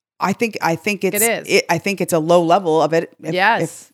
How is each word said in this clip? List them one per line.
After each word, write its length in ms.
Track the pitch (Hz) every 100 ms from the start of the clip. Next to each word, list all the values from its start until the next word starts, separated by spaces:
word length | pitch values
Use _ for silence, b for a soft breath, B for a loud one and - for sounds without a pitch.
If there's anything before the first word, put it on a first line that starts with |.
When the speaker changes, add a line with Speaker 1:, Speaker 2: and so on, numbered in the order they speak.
| _ -
Speaker 1:
I 120 | 175
think, 240 | 196 233 -
I 160 | 165 165
think 260 | 208 196
it's, 140 | 190 202
Speaker 2:
It 60 | 233 190 -
is. 20 |
Speaker 1:
it, 160 | 185 -
I 80 | 165
think 220 | 196 190
it's 120 | 175
a 60 | 170
low 240 | 160 175
level 400 | 165 185 175 160
of 100 | 151
it. 220 | 165 - _
If, 100 | 156
Speaker 2:
Yes. 580 | 180 202 220 165 - -